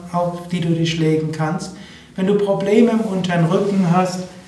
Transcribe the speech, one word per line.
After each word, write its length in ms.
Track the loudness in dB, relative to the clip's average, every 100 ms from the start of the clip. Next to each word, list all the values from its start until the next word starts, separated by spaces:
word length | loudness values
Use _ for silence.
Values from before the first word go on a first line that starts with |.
| -6
auf 340 | -2 -2 -4 -6
die 120 | -4
du 80 | 0
dich 300 | 0 0 0
legen 320 | 0 0 -2
kannst. 400 | -4 -4 -4 -8 -12 -18 -20 -14 -4
Wenn 120 | 0
du 80 | 2
Probleme 560 | 0 0 2 4 4
im 100 | 2
unteren 440 | -2 -2 0 2 2
Rücken 420 | 2 2 2 4
hast, 280 | 2 2 -2 -10 -16